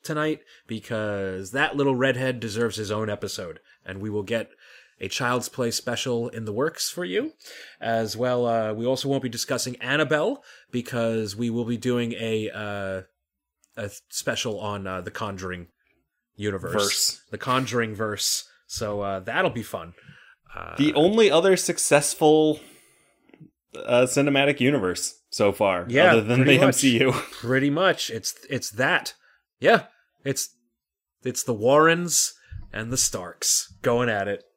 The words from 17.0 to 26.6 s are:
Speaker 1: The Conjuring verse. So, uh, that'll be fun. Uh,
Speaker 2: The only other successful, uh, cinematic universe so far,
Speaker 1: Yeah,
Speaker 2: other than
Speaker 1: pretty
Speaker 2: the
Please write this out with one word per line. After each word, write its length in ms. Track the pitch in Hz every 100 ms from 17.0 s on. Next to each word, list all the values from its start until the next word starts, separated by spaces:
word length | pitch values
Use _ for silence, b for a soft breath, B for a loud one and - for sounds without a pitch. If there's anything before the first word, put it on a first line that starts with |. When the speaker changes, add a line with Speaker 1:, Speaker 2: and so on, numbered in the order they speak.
| - - _
Speaker 1:
The 60 | 104
Conjuring 560 | 131 127 123 120 113 104
verse. 520 | 110 104 - - - b _
So, 340 | - 107 104
uh, 180 | 98 95
that'll 280 | 95 139 175
be 120 | 120
fun. 300 | 107 98 82 - b b b b _ -
Uh, 200 | 50 -
Speaker 2:
The 160 | 147
only 380 | 143 170 220 208
other 260 | 151 190 180
successful, 1000 | - 165 - 147 147 - 156 156 156 151 b b b b b b _ _ - _ _ -
uh, 280 | - 123
cinematic 560 | 127 - 143 139 139 135
universe 560 | 123 143 92 87 - - _
so 200 | - 104
far, 340 | - 101 90 87
Speaker 1:
Yeah, 220 | 123 180
Speaker 2:
other 100 | 117
than 220 | 107 123
Speaker 1:
pretty 140 | 131
Speaker 2:
the 80 | 131